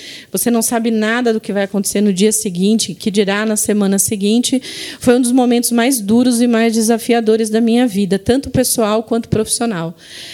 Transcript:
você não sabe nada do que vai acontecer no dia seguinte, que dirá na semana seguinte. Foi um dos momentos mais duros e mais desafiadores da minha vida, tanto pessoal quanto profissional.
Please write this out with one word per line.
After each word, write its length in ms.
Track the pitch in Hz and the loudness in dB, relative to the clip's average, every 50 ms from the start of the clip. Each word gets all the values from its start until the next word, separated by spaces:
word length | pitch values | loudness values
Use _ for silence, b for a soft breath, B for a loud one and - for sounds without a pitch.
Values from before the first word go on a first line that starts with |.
| B B B B B B | B B B B B B
você 200 | - 190 - 240 | -6 -4 -2 0
não 120 | 240 226 | 0 0
sabe 280 | 226 - 254 226 226 240 | 0 0 -2 -2 0 0
nada 420 | 226 214 214 214 226 240 254 233 | 0 0 0 0 0 0 0 0
do 80 | 220 220 | 0 -2
que 120 | - - | -2 -4
vai 120 | 190 202 196 | -2 -2 -2
acontecer 360 | 196 - 196 185 - - 208 | -2 -2 -4 -4 -2 0 0
no 120 | 208 208 | 2 2
dia 200 | 190 175 202 214 | 2 4 2 2
seguinte, 600 | 214 - - 208 175 175 190 208 226 214 - - 151 | 2 0 -4 -4 -2 0 0 2 2 0 -2 -4 -8
que 160 | - - 220 | -6 -6 -2
dirá 360 | 185 214 202 190 196 202 220 | 0 0 0 0 0 -2 0
na 100 | 220 214 | -2 -2
semana 420 | 214 - - 208 208 202 190 196 196 | -2 -2 -2 0 0 2 2 2 0
seguinte. 600 | - - 233 196 196 202 220 240 240 - 262 254 B B B B B B B B | 0 -2 -2 -2 0 0 2 2 0 0 -2 -2 B B B B B B B B
Foi 160 | - 254 240 | 2 2 4
um 40 | 254 | 4
dos 120 | 262 240 | 4 2
momentos 380 | 247 262 247 247 240 240 240 - | 2 2 2 2 2 0 0 0
mais 300 | 240 233 226 262 277 233 | 0 2 2 2 0 0
duros 400 | 202 196 220 240 254 254 240 233 | 0 2 2 4 4 2 2 2
e 60 | 247 | 2
mais 280 | 247 233 220 226 233 214 | 2 2 2 2 2 2
desafiadores 760 | 226 220 214 233 220 - - 233 240 226 214 220 220 226 214 | 2 2 2 0 0 0 0 0 0 2 2 2 2 0 0
da 100 | 214 233 | 0 0
minha 260 | 240 226 226 240 254 | 2 2 2 2 2
vida, 320 | 247 185 202 202 175 196 196 | 2 0 0 0 0 -2 -2
tanto 320 | - - 233 277 269 262 | 0 0 0 0 0 -2
pessoal 520 | - 262 247 - - - 220 208 214 226 | -2 0 0 0 0 0 0 0 0 -2
quanto 260 | 220 - 233 233 226 - | -2 -2 -4 -4 -2 -2
profissional. 680 | - 214 220 - - - 233 233 208 165 165 165 175 B B B B B B B | -2 -2 -2 -2 -2 -4 -2 -2 -2 -4 -6 -8 -10 B B B B B B B